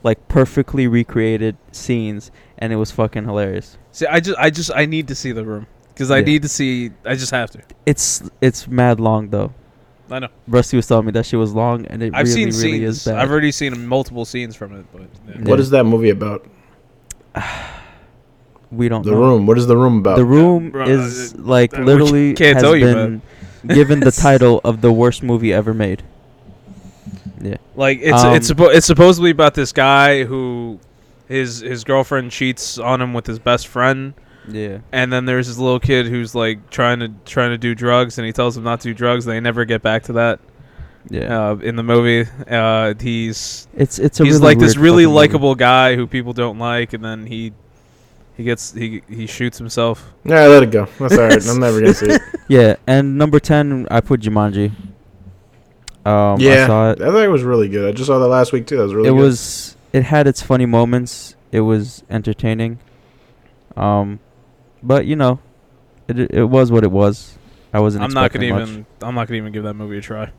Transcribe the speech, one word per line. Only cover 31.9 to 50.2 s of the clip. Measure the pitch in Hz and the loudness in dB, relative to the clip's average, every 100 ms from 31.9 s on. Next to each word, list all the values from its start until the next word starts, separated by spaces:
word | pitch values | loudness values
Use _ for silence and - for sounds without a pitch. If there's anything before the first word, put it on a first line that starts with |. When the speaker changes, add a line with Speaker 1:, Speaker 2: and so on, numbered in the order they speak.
| 135 131 139 123 | -2 0 -6 -6
Speaker 2:
cheats | - 131 123 - 120 | -6 -6 -6 -10 -8
on | 117 127 | -4 -4
him | 123 | -4
with | 120 113 | -8 -10
his | 110 | -6
best | 123 120 - | -2 -2 -4
friend. | 123 127 135 135 139 _ _ - | -2 -2 -2 -8 -18 _ _ -16
Speaker 1:
Yeah. | 107 104 98 - | -12 -12 -12 -8
Speaker 2:
And | 131 127 | -6 -4
then | 127 127 | -4 -2
there's | 127 123 | -4 -4
this | 120 | -4
little | 127 127 | -2 -2
kid | 127 135 117 | 0 -2 -2
who's, | 123 113 | -6 -6
like, | 120 113 107 - | -4 -4 -6 -12
trying | - 120 120 | -4 -2 -2
to, | 113 104 - | -6 -12 -8
trying | - 120 | -4 -4
to | 117 | -4
do | 120 113 | -6 -4
drugs, | 120 123 123 120 | 0 0 0 -6
and | 113 | -8
he | |
tells | 110 123 120 | -4 -4 -4
him | |
not | 117 117 | -8 -8
to | 120 | -8
do | 113 | -6
drugs. | 120 123 117 | -4 -2 -4
They | 113 | -6
never | 120 117 113 | -4 -4 -4
get | 113 | -2
back | 110 110 - | -2 -4 -4
to | |
that. | 117 117 107 _ _ - - - _ - | -2 -2 -4 _ _ -20 -20 -20 _ -12
Speaker 1:
Yeah. | - - 117 107 | -10 -6 -4 -4
Speaker 2:
Uh, | 104 | -4
in | 113 117 | -6 -6
the | |
movie, | 117 120 120 117 117 - - | 0 2 2 0 -4 -10 -6
uh, | 117 110 110 110 107 | -2 0 0 -2 -4
he's | 120 117 113 107 - - - - | -6 -6 -6 -8 -12 -14 -16 -4
Speaker 1:
It's, | 139 - | -4 -2
it's | 143 - | -4 2
a | |
Speaker 2:
he's | 147 151 | 2 6
Speaker 1:
really | 151 | 6
Speaker 2:
like | 117 | 6
this | 120 143 | 4 4
Speaker 1:
weird | |
Speaker 2:
really | 160 175 | 6 6
Speaker 1:
fucking | 165 | 6
movie. | 151 151 | 6 4
Speaker 2:
likable | 156 139 127 | 2 0 2
guy | 123 127 131 123 | 2 4 4 0
who | 117 | -4
people | 131 120 | -6 -8
don't | 120 120 107 | -6 -6 -4
like, | 117 120 117 | -6 -4 -6
and | 113 110 | -10 -12
then | 110 110 | -12 -12
he, | 113 113 104 _ _ _ _ _ _ _ - | -12 -12 -16 _ _ _ _ _ _ _ -10
he | 120 | -6
gets, | 117 - | -6 -8
he, | 127 113 110 _ | -10 -10 -10 _
he | 110 113 | -14 -14
shoots | - 123 - | -8 -8 -8
himself. | 117 120 117 110 - _ | -10 -4 -4 -4 -12 _